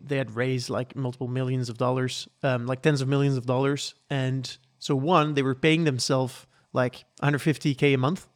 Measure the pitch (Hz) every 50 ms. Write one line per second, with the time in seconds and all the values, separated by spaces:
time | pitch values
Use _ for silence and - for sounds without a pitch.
0 | - 135 143 135 135 113 107 113 127 131 131 127 120 - 120 104 127 127 - 135
1 | 135 123 123 - 135 120 123 131 131 127 131 131 123 117 113 113 127 123 127 131
2 | 127 127 - - - - _ _ - 139 127 123 120 120 131 123 - 143 147 135
3 | 135 131 143 139 139 143 139 131 120 123 127 127 139 139 143 139 - - - _
4 | _ - 147 139 131 131 131 135 127 - - - _ _ _ _ - - 151 131
5 | 135 160 185 165 151 151 147 143 135 135 131 127 - 160 160 165 170 151 131 123
6 | - - 139 131 131 120 - - - _ _ _ _ _ - 131 127 123 - -
7 | - _ _ - - 143 147 135 - 160 147 - - 156 139 - 147 143 139 127
8 | 127 139 185 - - - _